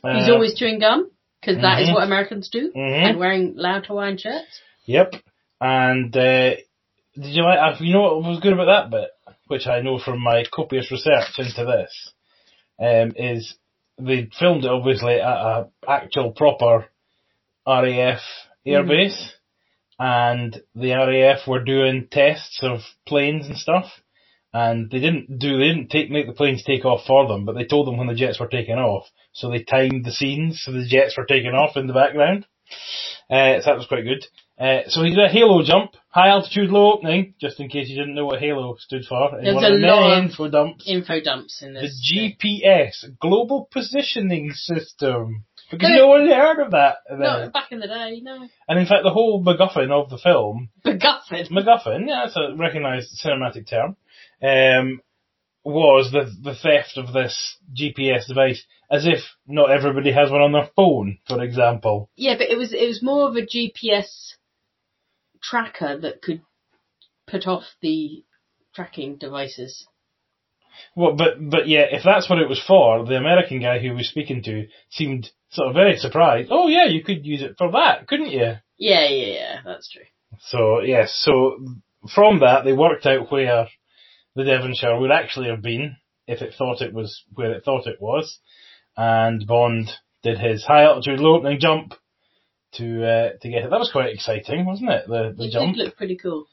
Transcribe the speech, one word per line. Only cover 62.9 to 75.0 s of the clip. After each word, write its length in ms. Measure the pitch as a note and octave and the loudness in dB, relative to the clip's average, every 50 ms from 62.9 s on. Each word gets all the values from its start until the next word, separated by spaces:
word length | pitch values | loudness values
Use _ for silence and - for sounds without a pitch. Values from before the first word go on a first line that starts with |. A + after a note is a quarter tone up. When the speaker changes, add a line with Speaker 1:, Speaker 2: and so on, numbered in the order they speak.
| A3+ G#3 A#3 | -2 -4 -4
Speaker 1:
more 260 | C4 C#4 C#4+ C#4+ C4+ | -2 0 0 0 0
of 60 | A3+ | -2
a 100 | A#3 A3+ | -4 -6
G 260 | A3 - A#3+ A#3 A3+ - - | -6 -6 -6 -6 -6 -8 -8
P 120 | - A3+ | -4 -2
S 420 | G#3 G3+ G3 - - - - - - _ _ _ _ _ _ _ _ _ _ _ _ _ _ _ _ _ _ _ _ _ | -2 -2 -2 -8 -14 -20 -20 -20 -20 _ _ _ _ _ _ _ _ _ _ _ _ _ _ _ _ _ _ _ _ _
tracker 560 | - - - A#3 A3+ - - - E3+ C#3+ C#3+ D3 | -14 -6 -6 -6 -6 -6 -10 -10 -8 -8 -8 -8
that 220 | D#3+ - - _ | -10 -12 -12 _
could 200 | - F3+ D#3+ E3 _ _ _ _ _ _ _ _ _ _ _ _ _ _ _ _ _ | -10 -10 -10 -10 _ _ _ _ _ _ _ _ _ _ _ _ _ _ _ _ _
put 200 | - - F#3 - | -12 -10 -8 -6
off 160 | F#3 F#3 - - - _ _ | -6 -6 -6 -8 -16 _ _
the 420 | - D#3+ D#3 D#3+ D#3 D3+ D#3 - _ _ _ _ _ _ _ _ _ _ _ | -6 -4 -4 -4 -6 -8 -12 -18 _ _ _ _ _ _ _ _ _ _ _
tracking 440 | - F3 - - E3 C#3+ C#3 C#3+ | -18 -18 -16 -14 -14 -14 -14 -14
devices. 680 | C#3 D3+ C3+ C3+ C#3 C#3 C3 - - B2 B2+ - - - _ _ _ _ _ _ _ _ _ _ _ _ _ _ _ _ _ _ - - _ _ | -14 -16 -14 -12 -12 -12 -12 -12 -16 -16 -16 -16 -20 -20 _ _ _ _ _ _ _ _ _ _ _ _ _ _ _ _ _ _ -20 -20 _ _
Speaker 2:
Well, 200 | F3 F3 E3+ D3 | 0 0 0 2
but, 200 | D3 E3+ E3 E3 - | 2 0 0 0 -2
but 280 | D#3 D3 D3+ D#3+ - | -8 -2 -2 -2 0
yeah, 180 | D#3 D3+ D3 D3 C#3+ | 2 4 4 4 2
if 120 | C#3+ B2+ A#2 | 0 0 2
that's 260 | F3+ G3+ G3+ - - | 2 2 2 2 0
what 100 | F#3 E3+ | 0 0
it 100 | D#3 C3 | 0 -2
was 120 | C3+ - - | -2 -8 2
for, 400 | - F#3+ F#3+ C#3+ A#2 A2+ A#2 A#2 | 4 6 6 6 6 4 2 0
the 100 | A#2 C3 | -2 -2
American 420 | B2+ C3 D#3 F3 F3+ E3+ - C3+ C3 | -2 2 4 4 4 2 0 -6 -6
guy 180 | B2 B2 B2 A#2+ | -2 -2 -2 -2
who 140 | A#2+ B2+ A#2+ | -4 -6 -6
was 140 | B2 A#2 - | -6 -8 -8
speaking 340 | - D#3 D3 - C3+ A#2+ A2 | -8 -8 -8 -8 -8 -8 -8
to 240 | A2+ G#2+ G#2+ G#2 G#2+ _ _ _ _ | -8 -8 -8 -10 -12 _ _ _ _
seemed 400 | - - | -10 -8